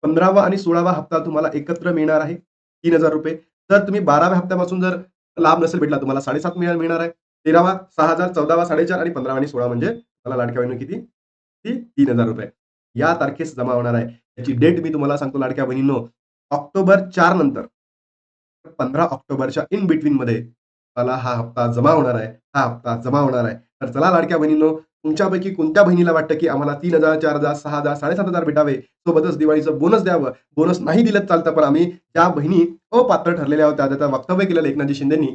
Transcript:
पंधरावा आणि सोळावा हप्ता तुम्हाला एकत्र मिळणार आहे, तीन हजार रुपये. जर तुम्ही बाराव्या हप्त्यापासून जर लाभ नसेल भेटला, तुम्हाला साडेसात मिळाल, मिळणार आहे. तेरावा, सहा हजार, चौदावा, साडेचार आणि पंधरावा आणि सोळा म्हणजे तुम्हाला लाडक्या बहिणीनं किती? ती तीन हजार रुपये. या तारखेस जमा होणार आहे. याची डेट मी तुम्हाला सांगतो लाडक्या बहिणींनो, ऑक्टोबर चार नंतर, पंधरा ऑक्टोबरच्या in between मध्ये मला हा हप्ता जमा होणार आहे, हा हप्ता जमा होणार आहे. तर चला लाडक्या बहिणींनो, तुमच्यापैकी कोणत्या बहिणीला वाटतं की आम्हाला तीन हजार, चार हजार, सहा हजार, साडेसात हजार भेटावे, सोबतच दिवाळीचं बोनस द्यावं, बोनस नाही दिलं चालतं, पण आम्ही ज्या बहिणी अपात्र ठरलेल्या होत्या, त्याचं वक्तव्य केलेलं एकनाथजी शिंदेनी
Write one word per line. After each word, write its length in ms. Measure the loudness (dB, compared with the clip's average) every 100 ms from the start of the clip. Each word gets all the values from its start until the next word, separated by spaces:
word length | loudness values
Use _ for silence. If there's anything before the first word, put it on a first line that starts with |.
पंधरावा 420 | 0 2 4 4
आणि 140 | 2 0
सोळावा 340 | 0 0 0
हप्ता 280 | -2 -2 -4
तुम्हाला 300 | -2 -2 -2
एकत्र 380 | -4 -6 -6 -2
मिळणार 300 | 0 2 0
आहे, 140 | 0 -8 _ _ _ _
तीन 100 | 2
हजार 180 | 2 2
रुपये. 260 | 0 -6 -8 _ _ _
जर 80 | 2
तुम्ही 200 | 4 -2
बाराव्या 380 | 2 4 4 2
हप्त्यापासून 440 | 0 -2 -2 -2
जर 160 | -2 -4 -10 _ _ 0
लाभ 240 | 2 4
नसेल 160 | 2 0
भेटला, 180 | -2 -2
तुम्हाला 240 | -2 -4
साडेसात 300 | -2 -4 -4 -4
मिळाल, 180 | -2 -2
मिळणार 240 | -2 -2
आहे. 100 | -4 -8 _ _ 2
तेरावा, 320 | 4 4 0 -8 0
सहा 100 | 0
हजार, 240 | 2 -2
चौदावा, 340 | -2 0 0 2
साडेचार 340 | 0 0 -2
आणि 100 | -4
पंधरावा 280 | -6 -6 -4
आणि 100 | -4
सोळा 200 | -4 -4
म्हणजे 200 | -2 -4
तुम्हाला 580 | -6 _ _ -8 -4 -4
लाडक्या 160 | -4
बहिणीनं 180 | -4 -6
किती? 200 | -8 -10 -12 _ _ _ _ _ -10
ती 140 | -8
तीन 300 | -8 0 2
हजार 180 | 2 0
रुपये. 200 | -4 -12 _ _ _ _ -2
या 220 | -2 0
तारखेस 360 | -4 -4 -10 -6
जमा 180 | -4
होणार 200 | -2 -2
आहे. 120 | -2 -4 -12 _ -10
याची 160 | -6
डेट 260 | 2 2 2
मी 140 | -2
तुम्हाला 240 | -4 -2 -4
सांगतो 200 | -4 -4
लाडक्या 280 | -4 -4 -4
बहिणींनो, 420 | -2 0 -2 -6 _ _ _ _
ऑक्टोबर 480 | -6 -4 -2 4 4 2 0
चार 200 | 2 2
नंतर, 260 | 0 -2 -12 _ _ _ _ _ _ _ _ _ -20 -8
पंधरा 260 | -4 0
ऑक्टोबरच्या 600 | -2 -4 _ -6 -4 -4 -6 -4
in 60 |
between 300 | 0 0 0
मध्ये 360 | 0 0 -4 -6 _ _ _ _ -4
मला 140 | -4
हा 220 | -2 -4
हप्ता 380 | -4 -6 -2 -2
जमा 200 | 2 2
होणार 240 | 4 2 -2
आहे, 180 | -6 -12 _ -4
हा 60 |
हप्ता 360 | -4 -4 -6 -6
जमा 220 | -2 0
होणार 260 | 0 0 -2
आहे. 100 | -6
तर 300 | _ _ -8
चला 260 | 0 2
लाडक्या 260 | 2 2 0
बहिणींनो, 400 | 2 2 2 0
तुमच्यापैकी 760 | -10 _ -6 -2 0 -2 -4
कोणत्या 300 | -4 0 4
बहिणीला 280 | 6 6 4
वाटतं 240 | 2 0 0
की 120 | 0
आम्हाला 260 | 0 -4 -4
तीन 120 | 0 2
हजार, 240 | 4 2
चार 160 | 0 0
हजार, 180 | -2
सहा 260 | -4 -6 -4
हजार, 160 | -4 -4
साडेसात 300 | -4 -2 -2
हजार 180 | -2
भेटावे, 300 | 0 0 0
सोबतच 640 | 0 -8 _ 0 0 0 0
दिवाळीचं 420 | 2 2 0 0
बोनस 240 | 2 2
द्यावं, 280 | 2 0 -2 -8 _ 0
बोनस 240 | 0 0
नाही 240 | 0 2
दिलं 220 | 2 2 2
चालतं, 260 | 0 2
पण 120 | 2
आम्ही 220 | 2 4 0
ज्या 380 | -2 _ 2 2
बहिणी 480 | 2 2 2 2 -2 _
अपात्र 440 | 2 4 2 0 -2
ठरलेल्या 300 | 0 2 2
होत्या, 220 | 2 -2
त्याचं 240 | 0 -2
वक्तव्य 340 | -2 -2 -2 2
केलेलं 220 | 0 0
एकनाथजी 280 | -2 -2 -2
शिंदेनी 320 | 0 0 0